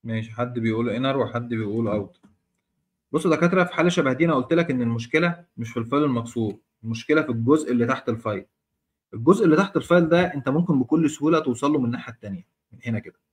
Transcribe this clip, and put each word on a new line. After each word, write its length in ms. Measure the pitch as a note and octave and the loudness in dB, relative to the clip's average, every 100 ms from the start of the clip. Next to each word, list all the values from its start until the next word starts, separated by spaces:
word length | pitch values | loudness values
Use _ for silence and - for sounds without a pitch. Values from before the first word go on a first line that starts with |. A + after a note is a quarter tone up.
| A#2 | -6
ماشي، 240 | A2 A2+ | -6 -6
حد 260 | - B2 B2 | -6 -6 -2
بيقول 380 | A2+ A2 A#2+ G#2+ | -2 0 -2 -2
inner 200 | C3 C3+ | -2 -2
وحد 320 | A#2 A#2+ A#2+ | -2 -4 -4
بيقول 400 | A2+ G#2 A2 A2 | -4 -2 -2 0
outer. 360 | G#2 G2 _ _ _ _ _ _ _ _ _ _ | -2 -4 _ _ _ _ _ _ _ _ _ _
بصوا 180 | D3 F3 | -2 0
يا 60 | D3+ | 2
دكاترة، 280 | F3 F#3 | 4 2
في 100 | F3+ | 0
حالة 140 | - F3 | 2 0
شبه 240 | F3 C#3 | 2 0
دي 120 | B2+ | 2
أنا 100 | E3 | 2
قلت 180 | C#3+ B2 | 2 2
لك 180 | E3+ E3 | 0 0
إن 120 | B2+ | -2
المشكلة 640 | A#2 A#2 A2+ D#3 E3+ E3+ - - | -2 -2 -2 0 0 -4 -14 -12
مش 140 | A2+ | -8
في 80 | - | -6
الفايل 260 | A2+ C#3 | -2 0
المكسور، 540 | D3 A#2+ A2+ A#2+ G#2+ G2+ _ _ | 0 -2 -4 -4 -4 -6 _ _
المشكلة 380 | A2+ A2+ - D3+ | -10 -10 0 0
في 60 | D3+ | 2
الجزء 440 | A#2 A2+ D#3 D3+ | -2 2 2 2
اللي 140 | B2 A#2 | 0 0
تحت 220 | C3 - | 0 -2
الفايل. 380 | A2+ A2+ G2+ - _ _ _ _ _ _ | -4 -4 -6 -10 _ _ _ _ _ _
الجزء 300 | A2 A#2+ G3+ | -2 2 4
اللي 120 | F#3+ D#3 | 6 4
تحت 200 | F#3+ D#3+ | 2 -2
الفايل 320 | - F3 E3 | 2 2 4
ده 260 | E3+ F3 | 2 2
أنت 140 | C#3+ C3+ | -2 -2
ممكن 300 | C#3+ F3 C#3+ | 0 2 2
بكل 320 | B2 D#3 D#3 | 2 2 2
سهولة 280 | - D3 D#3+ | 0 2 2
توصل 340 | C#3+ A#2 C#3+ | 0 -2 0
له 60 | D3+ | 0
من 60 | |
الناحية 280 | A#2+ A#2 - | 0 -4 -10
التانية، 340 | A#2 G#2+ F#2+ - _ _ | -14 -12 -12 -14 _ _
من 60 | - A#2+ | -12 -6
هنا 120 | A2+ | -6
كده. 220 | F#2+ _ _ | -8 _ _